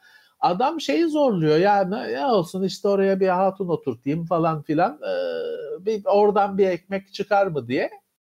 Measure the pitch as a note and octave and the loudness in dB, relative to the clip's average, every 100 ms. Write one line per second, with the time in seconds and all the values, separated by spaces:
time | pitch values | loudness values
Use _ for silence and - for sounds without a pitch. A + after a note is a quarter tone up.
0 | _ _ _ _ D#3 F#3 B3+ D#4+ - D4 | _ _ _ _ -2 0 -2 -2 -2 0
1 | E4+ D4+ C#4 G3 D#3 D3+ G3 G3+ F#3 G#3+ | 0 2 2 2 2 4 4 2 2 -2
2 | A#3+ A#3 C#4 A3 E3+ F#3+ F#3+ - G#3 G3+ | -4 -4 0 0 0 -4 -4 -2 0 2
3 | G3 F#3+ F#3+ F3+ F#3+ F#3+ F3+ D3+ - A#2 | 2 2 2 2 0 0 -4 -2 -4 -6
4 | C#3 D#3 E3 F3 E3 D#3+ D3 D3+ F#3+ D4+ | -4 -4 -2 0 0 -2 -2 0 0 -2
5 | G2+ F2+ F2 E3 D#3+ D#3+ D3+ D3+ F#3 A3 | -6 -4 -4 -4 -6 -8 -8 -8 -4 -4
6 | G3 G3+ G#3 G#3 G3+ G3 G3 F3 - G3 | 0 4 4 2 0 2 0 0 -6 -8
7 | G3 - G3 G3+ G3 D3+ A#2 C3+ G#3+ G#4 | -8 -10 0 2 2 -2 -4 -4 -4 -8
8 | _ _ | _ _